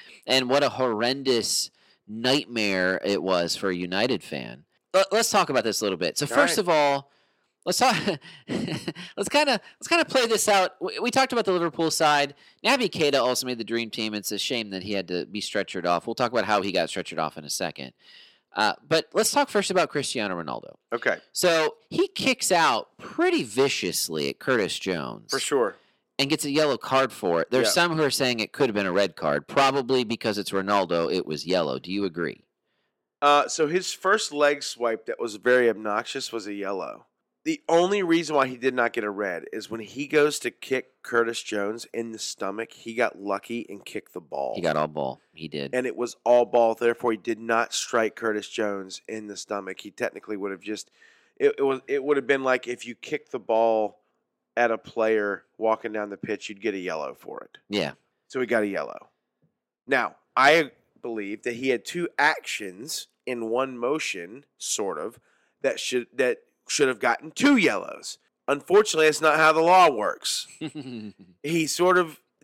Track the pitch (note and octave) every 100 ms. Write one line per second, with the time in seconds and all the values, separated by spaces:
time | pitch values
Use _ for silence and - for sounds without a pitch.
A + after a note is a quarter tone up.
0 | - - - C3 B2+ C#3 C#3 B2+ C3 G#2+
1 | A#2+ C#3 C3 A#2+ - - - _ _ _
2 | - A2 B2 D3 - A#2 G#2 F#2+ F#2 F#2
3 | - G2 F2+ F2+ E2+ - G2 F2+ F2+ F#2
4 | B2 A2 - C#2 A#1 - _ _ _ F#3
5 | F#3+ G#3+ A3 G3+ E3+ C3 A2 G2 G#2 F2+
6 | E2+ - D3 B2 C#4 - F3+ D#3 C#3+ C#3
7 | - _ _ _ _ _ - - B3+ F3+
8 | F3 D#3 - - - - - D#3+ - -
9 | - - G3 C#4+ D4 A3+ - - - E4+
10 | D4+ C4 A#3 G#3 - G3+ F#3 - F3+ B2
11 | A#3 C4 C4 A#3+ G3 F3+ E3+ - D#3+ -
12 | D#3 D3 C#3+ - _ _ G#3+ B3 G#3+ -
13 | D3 C3+ B2 B2 B2+ A#2+ G#2+ A#2 A2+ A#2+
14 | A2 G#2+ - G2+ - B2+ G#2+ F#2+ F#2+ G2+
15 | E2+ F2+ D2+ G2+ - G#2 F#2+ F#2+ F2 F2
16 | - A2 A#2+ A#2+ G2 G#2 G2 F2+ D#2+ G2
17 | E2+ E2 D#2 - D2 - F2 D2+ C2 -
18 | _ - - _ _ - G#3 - C#3+ D#3+
19 | D3+ - A3 C#4+ C#4+ G#3 F#3+ F#3 D3+ D3
20 | C3 B2+ G#2 F2 D#2 A#1+ - - - A#2
21 | - - - - F3+ E3 D#3 - - -
22 | F#4+ - C4 B3+ - F3 D#3 A2+ - -
23 | - - F4 E4+ B2+ G#2+ C3+ - F#2 D#2
24 | - D#2+ C#2 - - B2 F2+ - F#2+ F2
25 | C2 G#1+ A1 C3 - C#3 G#2+ - _ _
26 | _ - C#3 D3+ D3 C#3+ D3+ A#2+ - C3
27 | C3 - F#2 E2 D#2+ B2+ A2+ F3 E3+ D#3+
28 | D3 - B2+ A#2+ G#2+ - C3+ G#2 G2 F2+
29 | G2+ - D#2 D2 - - C#3 C#3 B2 C3
30 | A2+ A2+ A2+ G#2 F#2+ G2 F#2+ G2+ F2+ E2+
31 | E2 F2+ - D2+ D#2+ F2+ D#2 C2 F2 G2
32 | G2 E2 D#2+ - _ _ _ _ _ _
33 | _ - C#3+ D3 B2+ - D3+ F3+ F3+ -
34 | F#3+ G#3+ - D3 D3 C#3+ - A#2 A#2 A2
35 | - - A#2 G#2 B2 B2+ A#2+ G#2 A2 G#2
36 | A#2+ C#3 - A#2 G2+ G2+ G2 G2 C#2+ G#1
37 | _ _ _ _ D#3 D#3 - E3 F3+ G3+
38 | F3+ E3 D3+ D3+ C3 B2+ B2+ B2+ A#2 A#2
39 | G#2+ G2 G2 E2 - G#2 F#2+ A2+ G#2 B2+
40 | C#3+ D3+ D3 C#3+ A#2+ - - C3 - _
41 | - A#2 A#2 A#2 - G#2 G2+ A#2 - A#2
42 | A#2 A2 - - G2 G#2 A2+ - A#2 A2+
43 | A#2 - G2+ G2+ - A#2 - G2 - -
44 | - - D#2 D2 C2+ - E2 D2+ D2+ D2+
45 | C2+ B1+ _ D#2 D#2 D2 C#2 B2+ B2+ F2
46 | A#2+ - A#2+ B2 A#2 A#2+ A2+ A2 A#2+ A#2
47 | A#2+ A2 A#2 A2 A#2 A2+ A#2 - - A#2+
48 | G#2+ - A#2 G#2+ - - G#2+ G2 F#2+ -
49 | - A2 G#2+ G2 - G2+ F#2+ F#2+ G#2 -
50 | A#2+ G2+ - G#2 G2 F#2+ G2 G#2 - _
51 | _ _ _ - C#3+ C#3+ C#3 C3+ - C#3
52 | C3+ C#3+ A#2+ C#3 C3 B2+ A#2+ B2 A#2+ A#2
53 | - D3+ _ - G2 A2+ A2+ A2 G#2 -
54 | _ _ _ _ _ - A#2+ A2 - -
55 | A2 A2 G#2 F#2+ _ - A2 A2 A#2 G#2+
56 | G#2 G2 G#2 G#2 - G2+ G#2+ G2 F2+ D#2+
57 | C#2 - - - - - - G2+ D2 -
58 | _ _ _ C3 A#2+ A#2 G#2 F2+ C#2 G1+
59 | - _ _ _ _ _ _ _ - C3+
60 | G#2+ - _ - C#3 E3 C#3 _ _ _
61 | A#2+ A2 G2+ G#2 B2 A#2 C3 A#2+ - F3
62 | E3+ - D3 D3+ - - G2+ F2+ C3+ -
63 | - _ - B2 A2+ A#2+ C3+ B2 A#2+ D#3
64 | - F#2+ F2 B2 _ - - - G2+ D#2
65 | F#2+ - _ _ _ _ C3+ - - B2
66 | A#2+ B2+ B2+ A#2 _ _ - - C3+ A#2+
67 | B2 A#2 D#3 - C#4+ C4+ D3+ G#2 - -
68 | - - _ _ - C#3+ - G3 G#3+ D#3+
69 | D#3 D3 D#3 D3+ D#3 D#3 E3 F#3 E3+ A#2
70 | G2 - - - - - D#3 D3+ C3 A#2+
71 | G#2+ - F#2 F2+ D3 E3+ D#3 - F3+ F3+
72 | E3 D3 _ _